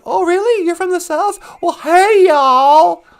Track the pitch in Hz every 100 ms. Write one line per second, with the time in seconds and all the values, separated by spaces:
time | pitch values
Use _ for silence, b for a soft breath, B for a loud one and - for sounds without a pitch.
0 | - 359 349 359 440 453 339 339 370 359
1 | - 311 403 392 B B 349 - 294 349
2 | 392 427 370 302 269 254 277 302 349 330
3 | _